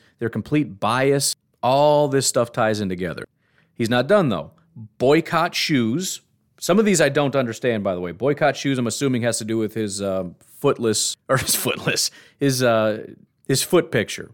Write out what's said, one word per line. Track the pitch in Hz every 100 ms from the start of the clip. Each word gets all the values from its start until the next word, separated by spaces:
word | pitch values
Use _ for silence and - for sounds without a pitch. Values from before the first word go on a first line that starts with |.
| _ _
their | 113
complete | 113 - 151 143 95
bias, | 104 123 135 139 139 - _ _
all | 120 139 147 147 147
this | 135 -
stuff | 131 117
ties | - 110 107
in | 98
together. | 90 90 - - _ _ _ _
He's | - 113
not | 123 135
done, | 208 151
though. | 87 - _ _ - 110 _
Boycott | 127 156 160 170 170 -
shoes. | - 139 113 139 185 - _ _ _ _
Some | - 190
of | 214
these | 170
I | 143
don't | 143 143 135
understand, | 120 110 127 110
by | 101 90
the |
way. | 90
Boycott | 82 127 143 151 135
shoes, | 143 127
I'm | 117
assuming, | - 139 123
has | 117 110
to | 110
do | 113
with | 107
his, | 113 104 98
uh, | 98 95 90 -
footless, | _ - 143 - 113 104 - -
<laughs> | -
or | 135
his | - -
footless, | 117 - - - - - - _
his, | 139 127
uh, | 127 113 110 107 - - _ _ -
his | 135
foot | - 175 165
picture | 123 95 - -